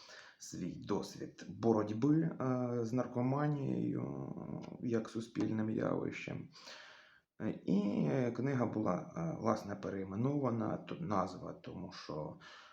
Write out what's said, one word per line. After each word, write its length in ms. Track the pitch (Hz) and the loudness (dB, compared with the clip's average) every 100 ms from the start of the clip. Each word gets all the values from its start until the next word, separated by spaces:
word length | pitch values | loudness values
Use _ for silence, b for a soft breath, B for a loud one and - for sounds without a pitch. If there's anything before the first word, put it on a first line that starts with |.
| B B B B | B B B B
свій 280 | - - 90 | -12 -6 -4
досвід 760 | - - 98 - - - - - | -4 0 0 0 -8 -10 -10 -12
боротьби, 720 | 101 113 107 104 107 139 156 | 2 6 6 4 2 6 6
е, 480 | 165 - 131 127 123 120 | 4 0 0 2 2 0
з 120 | 113 | 2
наркоманією, 1400 | 127 120 120 127 135 147 147 131 123 120 - 67 69 67 - - - - - | 2 0 2 2 4 2 2 0 0 0 0 -2 -4 -6 -8 -6 -8 -8 -6
як 280 | 123 113 110 | 0 0 0
суспільним 600 | 113 113 - 110 110 107 | -6 -4 -2 0 0 0
явищем. 800 | 110 - 50 - - - 50 - B B B B B B B _ - | 0 2 0 0 -4 -6 -6 -8 B B B B B B B _ -6
Е, 80 | 110 | -4
і 600 | - - 196 202 - 147 135 123 | -2 4 4 6 4 4 4 2
книга 340 | 117 131 135 120 | 2 2 2 2
була, 480 | 107 104 90 - - | 2 2 2 0 -4
е, 200 | 82 90 | -2 2
власне, 340 | 110 110 101 101 | 2 2 0 -6
перейменована, 1000 | 95 98 92 98 127 147 131 117 107 87 | -4 -4 -4 0 2 2 2 2 0 -2
тут 240 | - - | -4 -6
назва, 520 | 160 101 92 92 82 | 0 2 0 -2 -10
тому 380 | 85 - 85 90 | -10 -10 -10 -10
що, 480 | - - 78 76 - B B B | -10 -8 -6 -6 -8 B B B